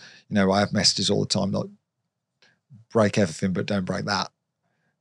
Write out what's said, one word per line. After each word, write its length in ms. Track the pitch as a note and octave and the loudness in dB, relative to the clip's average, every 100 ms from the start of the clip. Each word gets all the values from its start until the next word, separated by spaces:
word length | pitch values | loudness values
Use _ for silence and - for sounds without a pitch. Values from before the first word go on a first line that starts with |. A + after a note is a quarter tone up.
| - - _ | -2 -20 _
you 60 | G2+ | 2
know, 160 | F#2+ | 4
I 80 | G2 | 4
have 120 | G2+ | 2
messages 380 | G#2+ G2+ - G2 | 2 0 0 0
all 120 | G2+ | 0
the 40 | G#2 | 0
time, 240 | G#2 G2 | -2 -2
like, 180 | G2+ G3+ G3+ _ _ _ _ _ _ _ _ _ - _ | -4 -6 -14 _ _ _ _ _ _ _ _ _ -20 _
"Break 260 | A#2 G#2 A2 | 2 2 2
everything, 360 | F#2 - G2 | 0 0 -4
but 120 | F#2 - | -2 -2
don't 200 | G2+ F#2 | -4 -4
break 200 | F#2+ G2+ | -6 -4
that." 260 | G2 - - _ _ _ _ _ _ | -4 -4 -12 _ _ _ _ _ _